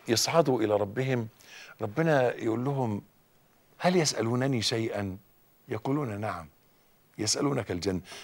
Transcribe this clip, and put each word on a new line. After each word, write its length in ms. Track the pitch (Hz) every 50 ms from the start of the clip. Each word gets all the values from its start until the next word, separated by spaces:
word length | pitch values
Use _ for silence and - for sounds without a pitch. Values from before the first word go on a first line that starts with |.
| - -
يصعدوا 540 | 117 107 - - 143 170 156 143 131 113
إلى 140 | 110 104 104
ربهم، 520 | 101 104 98 104 127 131 135 131 123 113 113 - _ - - - - - - - -
ربنا 540 | 110 107 104 156 165 165 151 135 123 117 -
يقول 300 | - 113 113 110 120 123
لهم: 380 | 139 143 135 127 113 101 98 - _ _ _ _ _ _ _ _ _ _ _ _ _ _ -
"هل 180 | - 180 185
يسألونني 680 | 180 156 143 - 113 110 117 123 123 131 139 135 113
شيئا؟" 560 | 101 - 123 113 113 117 107 104 101 95 92 95 _ _ _ _ _ _ _ _ _ -
يقولون: 520 | 113 104 - 131 135 151 147 113 101 101
"نعم." 280 | 107 104 90 85 80 73 _ _ _ _ _ _ _ _ _ _ _ _ - -
"يسألونك 520 | 104 107 - 139 143 143 143 127 104 -
الجنة." 300 | 92 90 82 98 92 85 - - - -